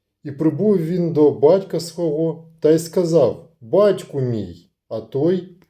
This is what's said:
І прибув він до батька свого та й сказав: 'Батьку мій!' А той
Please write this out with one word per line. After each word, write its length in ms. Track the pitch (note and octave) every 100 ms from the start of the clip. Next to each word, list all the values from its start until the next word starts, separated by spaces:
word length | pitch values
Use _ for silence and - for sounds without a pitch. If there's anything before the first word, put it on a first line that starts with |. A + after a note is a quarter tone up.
| _ _
І 80 | D3
прибув 460 | - D#3 C#3+ G#3 F#3+
він 360 | D#3+ F3+ E3+
до 180 | C#3 D3
батька 480 | A2 C#3 F#3+ F#3+ E3+
свого 720 | E3 - E3+ D3 E3 D#3 - _
та 120 | D3+
й 80 | D#3+
сказав: 720 | E3 F#3+ E3+ E3 A#2 F2 - _
'Батьку 600 | A2+ E3+ G#3 F#3+ - C#3+
мій!' 500 | B2 A2+ F2+ E2+ _ _ _
А 140 | A2+
той 560 | A2 C3+ D#3+ F#3 F3 - _